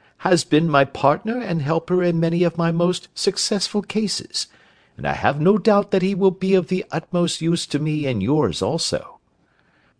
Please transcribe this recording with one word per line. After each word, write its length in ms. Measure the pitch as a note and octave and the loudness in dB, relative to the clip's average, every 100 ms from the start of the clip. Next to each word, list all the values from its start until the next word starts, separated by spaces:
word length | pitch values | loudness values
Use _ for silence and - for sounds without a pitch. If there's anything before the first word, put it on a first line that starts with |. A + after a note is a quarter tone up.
| _ _ | _ _
has 260 | F#3 F3 | 0 2
been 260 | - D3 E3 | 2 2 4
my 140 | C#3+ | 4
partner 560 | C3+ - C#3 D#3 G#3+ B3 | 2 2 2 2 -2 -6
and 220 | A3 E3 | -4 -2
helper 420 | C#3 E3 - F3+ | -2 -2 0 0
in 160 | F3 E3 | 2 0
many 240 | E3 E3+ | 0 2
of 140 | F3 E3+ | 0 0
my 160 | E3+ | 0
most 340 | E3 F3 F3 - - | 2 0 -2 -8 -4
successful 680 | G3+ F#3+ - G#3 - G#3 | -2 -2 -2 -2 -2 -4
cases, 680 | G#3 G#3+ G#3+ - - - - _ _ _ _ - | -4 -2 -2 -4 -8 -10 -10 _ _ _ _ -6
and 100 | C#2+ | -4
I 60 | |
have 260 | C#2 A2+ C#3+ | 0 0 2
no 180 | F3 G#3 | 2 4
doubt 340 | A3 G3+ G#3 | 4 2 2
that 100 | F#3+ | 0
he 140 | F#3 F#3 | 0 0
will 160 | F#3+ | 0
be 220 | F#3+ F#3+ | 0 2
of 140 | F#3+ E3+ | 2 2
the 160 | F3+ - | -4 -4
utmost 480 | D#3+ - F3 F3 - | -8 -4 -2 -2 -2
use 260 | E3 F3 - | -2 -2 -2
to 120 | C#3+ | -4
me 280 | D3+ D3+ C#3+ | -2 -2 -2
and 140 | A2+ | -2
yours 400 | G2 D3+ A2+ - | 0 2 0 0
also." 580 | F#2+ D#3+ - - - - _ _ _ _ _ _ _ | -2 -2 -2 -4 -6 -20 _ _ _ _ _ _ _